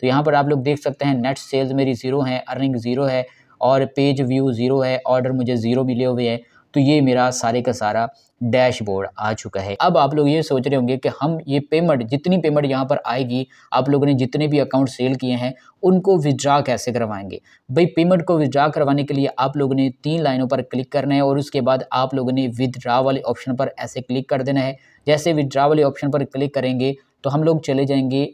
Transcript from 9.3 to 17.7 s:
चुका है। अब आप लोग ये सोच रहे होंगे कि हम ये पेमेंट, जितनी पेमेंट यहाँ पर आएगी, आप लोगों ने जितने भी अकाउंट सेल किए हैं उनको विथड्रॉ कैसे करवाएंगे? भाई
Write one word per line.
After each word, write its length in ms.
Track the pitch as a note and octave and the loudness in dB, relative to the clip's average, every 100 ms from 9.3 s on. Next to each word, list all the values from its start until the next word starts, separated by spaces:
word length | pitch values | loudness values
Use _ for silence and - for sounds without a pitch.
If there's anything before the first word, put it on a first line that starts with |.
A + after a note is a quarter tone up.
चुका 280 | A2 G#2+ G2 | -4 -6 -8
है। 140 | G2 G2+ | -6 -2
अब 160 | F3 E3+ | 2 2
आप 160 | C3+ | 2
लोग 160 | D3+ C#3+ | 2 2
ये 120 | D#3 | 2
सोच 240 | D#3 C3 C#3 | 0 0 0
रहे 80 | C3+ | 0
होंगे 220 | B2 C3 | 0 0
कि 120 | C3+ - | -2 -2
हम 160 | D3+ E3 C#3+ | -4 -4 -2
ये 120 | C#3 | -4
पेमेंट, 440 | C#3+ D#3+ E3+ C#3 | 0 0 2 2
जितनी 340 | A2+ C#3+ F3+ F#3 | 0 -2 0 0
पेमेंट 280 | D#3+ D3 D3 | 2 0 0
यहाँ 200 | C3 C3+ | -2 0
पर 140 | C#3+ - | -2 -2
आएगी, 400 | B2 B2 B2 C3 _ - | -4 -2 -4 -6 _ -4
आप 160 | B2 C#3 | 0 2
लोगों 160 | C#3+ C#3+ | 2 4
ने 80 | |
जितने 340 | C3+ B2+ D3 D3+ | 2 0 0 0
भी 120 | D3 | 0
अकाउंट 300 | C3 C3 C3+ | 2 2 0
सेल 260 | - B2+ C3 | 0 -2 -2
किए 200 | B2+ B2 | -2 -2
हैं 180 | B2 - - - | -4 -8 -20 -2
उनको 340 | F3+ F#3 G3 F#3 | 2 2 4 2
विथड्रॉ 440 | D3 C3 C#3+ C#3+ | 2 0 2 2
कैसे 300 | C3+ A#2 - | 0 -2 -2
करवाएंगे? 480 | A#2 A2 G2+ G2 F2+ _ _ | -4 -4 -6 -10 -14 _ _
भाई 160 | - | -4